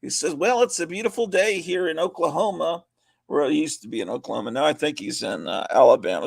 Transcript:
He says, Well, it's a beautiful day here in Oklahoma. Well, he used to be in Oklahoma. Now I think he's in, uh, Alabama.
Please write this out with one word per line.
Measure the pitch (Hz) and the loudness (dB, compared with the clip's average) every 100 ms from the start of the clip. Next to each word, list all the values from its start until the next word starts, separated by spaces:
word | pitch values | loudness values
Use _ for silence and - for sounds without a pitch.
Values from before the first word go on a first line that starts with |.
He | 135 | -6
says, | - 151 | -4 -4
Well, | 147 185 247 | 0 0 2
it's | 247 - | 2 0
a | 170 | -6
beautiful | 185 220 196 226 | -4 -4 -2 -2
day | 180 208 190 | 2 2 0
here | 165 180 180 | -2 -2 -2
in | 156 | 0
Oklahoma. | 180 - 165 151 208 180 160 170 _ _ _ _ _ | -4 0 -2 0 -2 0 -4 -4 _ _ _ _ _
Well, | - 143 | 0 2
he | 151 | 2
used | 151 - | -2 -6
to | 107 | -8
be | 113 | -8
in | 92 | -6
Oklahoma. | 117 - 113 110 | -8 -6 -8 -6
Now | 120 151 | 0 0
I | |
think | 151 151 147 | 0 -4 -4
he's | - - | -8 -6
in, | - 95 80 | -6 -6 -6
uh, | 95 - | -6 0
Alabama. | 110 131 117 90 90 | 6 8 8 4 -4